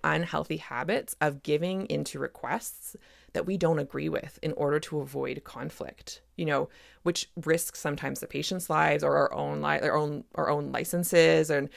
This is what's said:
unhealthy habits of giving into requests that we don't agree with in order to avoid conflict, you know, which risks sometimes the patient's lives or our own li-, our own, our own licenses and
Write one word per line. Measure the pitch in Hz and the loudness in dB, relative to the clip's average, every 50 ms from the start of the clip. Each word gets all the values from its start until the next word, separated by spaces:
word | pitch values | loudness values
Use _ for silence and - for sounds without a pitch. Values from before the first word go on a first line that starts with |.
unhealthy | - 156 156 156 170 165 - 156 147 - 156 | 0 2 2 2 0 0 -2 -2 -2 -2 -4
habits | 156 - - - 120 127 156 202 - - - - - | -6 -6 -6 -6 -4 -2 0 0 -2 -2 -4 -2 0
of | 151 151 143 139 | 0 0 0 -2
giving | - - 147 151 170 180 190 190 190 | -2 0 0 2 2 0 -2 -4 -4
into | - - 147 143 - - 143 | -4 -4 -4 -4 -4 -6 -6
requests | 135 135 - - - - 151 226 - - - - - - - - - - - - _ _ - | -6 -6 -8 -8 -6 -4 -4 -4 -4 -8 -12 -12 -14 -16 -16 -16 -20 -20 -20 -20 _ _ -6
that | 170 - | -4 -2
we | 180 196 | -2 0
don't | 180 170 160 165 151 | 2 2 2 2 2
agree | 139 135 - 139 151 160 | 0 -4 -4 -4 -4 -2
with | 156 - - 147 - - | -2 -4 -4 -8 -10 -8
in | - 156 156 | -6 -4 -2
order | - 147 143 147 151 | 0 0 2 0 0
to | 151 - 156 151 | -2 -2 -6 -6
avoid | 139 135 135 139 135 135 131 - - | -6 -6 -6 -6 -4 -4 -6 -8 -10
conflict, | - - 123 131 151 - - - 64 - - - - - - _ _ _ | -12 -12 -10 -10 -10 -10 -10 -12 -12 -14 -16 -16 -16 -16 -16 _ _ _
you | - 170 | -4 -2
know, | 156 143 135 - - - - - - - _ - | 0 0 0 0 -2 -8 -16 -20 -20 -14 _ -2
which | 170 170 - - - - 175 160 | -2 0 -2 -2 -8 -8 -4 0
risks | 156 160 170 - - - - | 2 2 2 0 -2 -8 -6
sometimes | - 151 143 147 - 135 139 - | -4 -4 -4 -4 -4 -6 -6 -8
the | - | -8
patient's | - - 143 147 - 185 185 175 - | -8 -6 -6 -4 -4 -4 -4 -2 0
lives | 156 156 156 156 147 147 147 | 2 4 4 4 4 4 4
or | 147 143 | 4 4
our | 143 143 - | 4 4 2
own | - - 143 143 147 147 | 0 -2 -4 -4 -4 -2
li-, | 147 147 151 147 | 0 0 0 0
our | - - - | 2 2 2
own, | 151 151 147 147 147 - _ - | 2 0 0 -4 -6 -10 _ -6
our | - 156 - | -2 0 0
own | 147 147 147 139 | 0 0 -2 -2
licenses | 131 - - - - 175 175 - - 170 165 165 160 160 156 151 | -4 -4 -4 -2 -2 -2 2 4 6 8 8 8 8 6 6 4
and | 151 143 139 143 - | 2 0 0 -2 -6